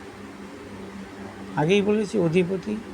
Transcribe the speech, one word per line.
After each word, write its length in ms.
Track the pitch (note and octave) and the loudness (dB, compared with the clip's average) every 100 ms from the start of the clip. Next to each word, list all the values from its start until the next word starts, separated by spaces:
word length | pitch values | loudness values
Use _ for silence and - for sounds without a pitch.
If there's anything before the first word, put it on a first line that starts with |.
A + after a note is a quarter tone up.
| - - G2 G2 - - G2 G2 G2 - - - - - - - | -14 -12 -14 -14 -14 -14 -12 -12 -10 -10 -12 -10 -12 -10 -6 0
আগেই 260 | D#3 G3+ | 4 6
বলেছি 360 | G3 G#3+ G3 A3 | 6 4 2 2
অধিপতি 580 | E3+ F3 F3 F#3+ G#3+ G#3+ - | 4 6 4 0 -2 -4 -6